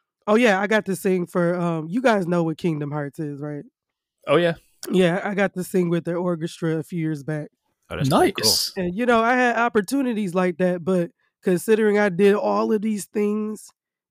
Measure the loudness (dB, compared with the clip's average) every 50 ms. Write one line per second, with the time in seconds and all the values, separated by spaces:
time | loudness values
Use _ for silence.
0 | _ _ _ _ _ 2 4 4 6 4 4 2 2 2 0 0 0 -2 -4 -2
1 | 0 0 0 0 -2 -2 -2 0 0 0 0 0 -2 -2 -2 -4 -4 -4 -4 0
2 | 2 2 2 2 2 0 0 0 0 0 -2 -2 -2 -2 -2 -2 -4 -6 -6 -6
3 | -6 -8 -8 -8 -8 -8 -8 -8 -10 -10 -10 -10 -12 -14 _ _ _ _ _ _
4 | _ _ _ _ _ 0 2 2 2 2 0 -4 _ _ _ _ -8 -2 2 4
5 | 4 4 2 0 -2 -4 -2 0 0 0 -2 -4 -8 -2 0 0 0 2 0 -2
6 | -2 -4 -4 -4 -2 -4 -4 -4 -6 -8 -8 -4 -4 -2 -2 -2 -4 -6 -6 -6
7 | -4 -4 -4 -6 -6 -6 -6 -6 -8 -10 -14 _ _ _ _ _ _ _ -6 -2
8 | 0 2 4 4 4 2 0 0 -2 0 0 0 -2 -4 -6 -4 -4 -4 -4 -2
9 | 0 2 2 2 2 2 2 2 2 2 2 0 -2 0 0 0 -2 0 -2 -2
10 | 0 0 0 -2 -2 -2 0 0 0 0 0 0 0 0 0 -2 -2 0 0 0
11 | 0 -2 -6 _ _ _ _ _ _ 0 0 0 2 2 2 4 4 4 4 4
12 | 2 2 2 4 4 4 4 4 0 0 0 0 0 0 0 0 0 -2 -4 -4
13 | -6 -6 _ -2 -2 0 0 -2 -4 -6 -8 -10 -14 -20 _ _ _ _ _ _
14 | _ _